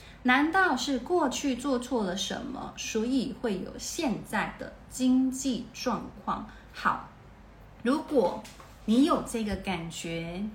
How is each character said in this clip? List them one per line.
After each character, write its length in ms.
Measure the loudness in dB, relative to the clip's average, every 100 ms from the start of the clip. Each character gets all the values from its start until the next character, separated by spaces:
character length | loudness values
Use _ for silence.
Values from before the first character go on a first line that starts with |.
| -20 -2
难 280 | 4 4 6
道 240 | 6 4 2
是 240 | 0 -2
过 280 | 2 2 2
去 300 | 0 -2 -2
做 200 | 0 0
错 280 | 0 0 0
了 100 | -2
什 260 | -4 -4 -6
么， 280 | -8 -10 -8
所 280 | -4 0 2
以 300 | 2 0 -2
会 180 | -2 -2
有 180 | -6 -10
现 460 | -8 -4 -2 -2 -4
在 300 | -4 -4 -6
的 140 | -14 -14 -12
经 400 | 0 4 6 4
济 380 | 0 -2 -2 -6
状 320 | -6 -4 -4 -6 -10
况？ 240 | -6 -6 -8 -16 -18
好， 380 | -4 -2 -2 -6 -20 -20 -20 -20 -20 -20 -6
如 180 | 0 0
果 380 | 2 4 4 0 -12 -18 -20 -8 2
你 180 | 6
有 200 | 6 4
这 200 | 0 -4
个 100 | -2 -4
感 320 | -4 -4 -4
觉， 500 | -8 -6 -6 -6 -6 -6